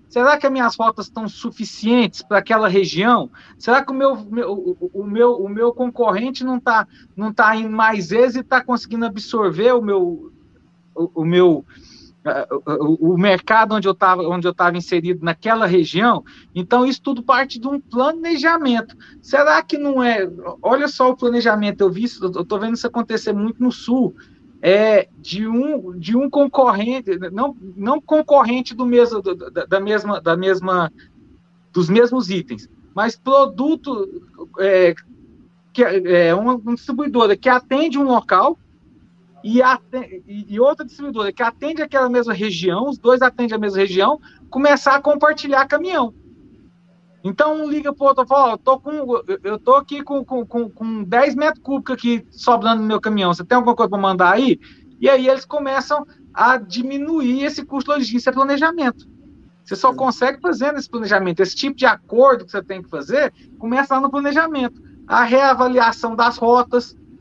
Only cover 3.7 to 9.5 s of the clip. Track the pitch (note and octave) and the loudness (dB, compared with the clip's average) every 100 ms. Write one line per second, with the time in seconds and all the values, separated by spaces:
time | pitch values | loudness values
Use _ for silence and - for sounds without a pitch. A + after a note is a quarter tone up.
3.7 | C4 C4+ C4 C#4 A#3 G#3 A3+ F#3+ G3+ F3+ | 2 2 0 0 0 -6 -6 -6 -6 -6
4.7 | F3+ F3+ G3 G#3 G#3+ A#3+ A#3+ G3 G#3 A#3+ | -6 -8 -8 -6 2 2 2 -4 -2 -2
5.7 | A#3 B3 A#3+ A3+ F#3+ B3 C4 B3+ B3+ - | -2 -6 -2 0 0 -4 -6 -6 -4 0
6.7 | A3 G3+ - - - G#3+ G#3+ A3 A3 A3 | 0 -2 -10 -20 -10 -8 2 2 2 -4
7.7 | A3 A3 G#3+ D#3+ A3 B3+ A#3+ - B3+ B3 | 0 2 0 -2 2 2 0 0 -2 0
8.7 | A#3+ - A3+ A3+ G3+ - A3+ G3 | -4 -4 -6 -6 -6 -8 -2 -2